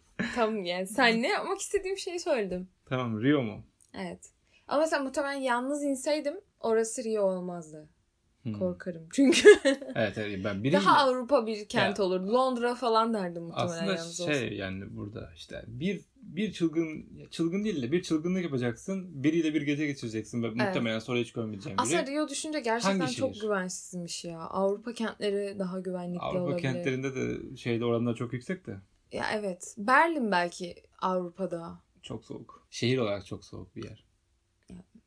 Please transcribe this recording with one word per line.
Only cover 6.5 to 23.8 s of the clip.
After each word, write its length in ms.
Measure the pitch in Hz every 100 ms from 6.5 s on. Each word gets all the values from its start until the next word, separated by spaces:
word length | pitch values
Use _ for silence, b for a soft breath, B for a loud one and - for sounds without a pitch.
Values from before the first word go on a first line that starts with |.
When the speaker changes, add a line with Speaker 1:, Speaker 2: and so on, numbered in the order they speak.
| _
Speaker 1:
orası 440 | 233 226 226 -
Rio 200 | 226 214
olmazdı. 680 | 196 185 180 175 156 151 151 _ _ _ _ _
Speaker 2:
Hmm. 100 | 117
Speaker 1:
Korkarım 560 | 104 185 175 185 165 160
çünkü. 360 | - 285 339 415 392
<laughs> 320 | 277 277 262 254
Speaker 2:
Evet, 220 | 104 104
evet, 220 | 104 98
ben 200 | 104 98
biri 100 | 127
Speaker 1:
Daha 240 | 185 196 294
Avrupa 500 | 269 254 240 269 220
bir 200 | 208 214
kent 320 | 233 190 202
Speaker 2:
Ya, 60 | 185
Speaker 1:
olur. 140 | 185
Londra 540 | 190 247 262 240 240 240
falan 380 | 240 220 226
derdim 300 | 220 180 170
muhtemelen 300 | 165 - 180
Speaker 2:
aslında 220 | - 190 175
Speaker 1:
yalnız 220 | 170 180
Speaker 2:
şey 80 | 170 143
Speaker 1:
olsam. 180 | 113
Speaker 2:
yani 300 | 101 95 95 98 113
burada 340 | 104 104 - -
işte 280 | - - -
bir 340 | 120 180 190 - _ - 156
bir 160 | 214
çılgın, 540 | - 165 156 160 156 - 147 143
çılgın 320 | - 165 196
değil 180 | 214 160
de 100 | 120
bir 100 | 175
çılgınlık 400 | - 156 170 185
yapacaksın. 800 | 170 131 120 117 - 196 180 143
Biriyle 300 | 143 170 156
bir 80 | 156
gece 240 | 143 143 147
geçireceksin 580 | 139 117 110 107 120
ve 40 | 113
Speaker 1:
Evet. 80 | 113
Speaker 2:
muhtemelen 420 | 196 180 117 113
sonra 200 | - 120
hiç 120 | 117
görmeyeceğin 440 | 120 110 104 - -
biri. 40 |
Speaker 1:
Aslında 220 | - 339 269
Rio 160 | 294 294
düşünce 300 | 277 311 302
gerçekten 400 | 233 233 196 196
Speaker 2:
Hangi 160 | 254 233
Speaker 1:
çok 180 | -
Speaker 2:
şehir? 80 | 202
Speaker 1:
güvensizmiş 840 | 214 196 185 -